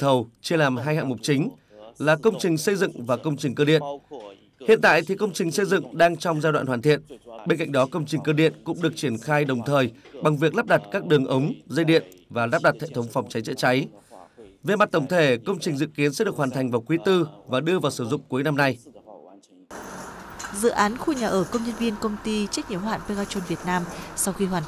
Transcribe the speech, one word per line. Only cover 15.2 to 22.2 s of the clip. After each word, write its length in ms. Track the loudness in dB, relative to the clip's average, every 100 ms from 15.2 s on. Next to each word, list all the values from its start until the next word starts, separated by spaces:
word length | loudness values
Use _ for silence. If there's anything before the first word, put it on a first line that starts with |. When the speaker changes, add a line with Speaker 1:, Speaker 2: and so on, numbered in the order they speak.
| 4 4 0
Speaker 1:
công 120 | -4
trình 180 | -2 -2
dự 100 | -4
kiến 260 | 0 0
sẽ 120 | 0
được 120 | -2 0
hoàn 140 | -2
thành 200 | 0 0
vào 100 | -2
quý 180 | 0 0
tư 240 | 2 2 0 -6 -4
và 140 | -2
đưa 180 | 0 0
vào 120 | 0
sử 140 | -2
dụng 180 | -4 -4 -2
cuối 140 | -2
năm 140 | 0 2
nay. 220 | 2 0 -8 -20 -20 -20 -20 -20 _ -20 _ -16 -14 -14 -14 -16 -16 -14 -12
Speaker 2:
Dự 140 | -2 0
án 280 | 2 0 0
khu 160 | -2
nhà 140 | -2 0
ở 180 | 0
công 200 | 0 -2
nhân 100 | -4 -2
viên 160 | -4 -2
công 160 | -4 -4